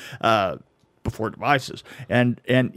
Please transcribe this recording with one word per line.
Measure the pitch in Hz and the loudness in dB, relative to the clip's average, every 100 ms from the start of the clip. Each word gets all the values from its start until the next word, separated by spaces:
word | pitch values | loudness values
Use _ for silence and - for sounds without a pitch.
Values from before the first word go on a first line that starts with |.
| - - | -18 -2
uh, | - 110 95 69 - _ _ _ | 2 4 2 -2 -12 _ _ _
before | - - 110 | -8 -4 -6
devices, | - 123 139 - - - - 131 | -2 0 0 0 -12 -16 -16 -2
and, | 120 123 120 - | 2 2 0 0
and, | 123 123 | 2 2